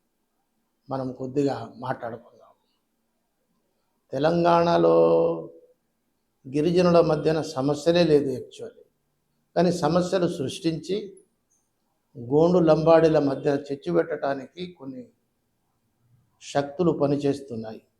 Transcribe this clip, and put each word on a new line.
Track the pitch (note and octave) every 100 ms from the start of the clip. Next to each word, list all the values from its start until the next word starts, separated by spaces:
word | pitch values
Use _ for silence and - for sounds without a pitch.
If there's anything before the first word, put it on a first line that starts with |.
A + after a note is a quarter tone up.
| _ _ _ _ _ _ _ _ -
మనం | C3+ C3
కొద్దిగా | B2+ C3 C#3 C#3 A#2+ A2+ A2+
మాట్లాడుకుందాం. | B2+ B2+ A#2 A#2 - _ _ _ _ _ _ _ _ _ _ _ _ _ _ _ _ _ -
తెలంగాణలో | C3+ D3+ E3+ E3+ E3+ E3+ E3+ E3 E3 E3 E3 E3 E3 D#3+ - _ _ _ _ _ _ _ _ C3+
గిరిజనుల | C#3+ D#3 F3 F3 E3+
మధ్యన | D#3+ D3+ D3+ D#3+
సమస్యలే | D3 C3 C#3 C#3+ E3 F3
లేదు | E3 D3 C3+
actually. | B2 - - - - _ _ _ _ _ _ _ E3+
కానీ | F3
సమస్యలు | E3+ D3 F3 F3 F#3+ E3+
సృష్టించి | - C3 - E3 D#3 D#3+ G3+ G3+ - _ _ _ _ _ _ _ _ _ C3+
గోండు | A#2+ D3 E3+ F3+
లంబాడీల | E3 D#3 D#3 E3 D#3+ D#3
మధ్య | C#3 C3+ C#3+ C#3 -
చిచ్చు | C#3+ F3
పెట్టడానికి | E3 E3 D3+ C#3+ C#3 B2 F3 F3+
కొన్ని | F3+ C3+ B2+ A#2+ _ _ _ _ _ _ _ _ _ _ _ _ _
శక్తులు | - C#3+ C#3+ - E3+
పనిచేస్తున్నాయి. | C#3+ C#3+ C#3+ C#3+ C3 - A2+ A2 G#2+ _ _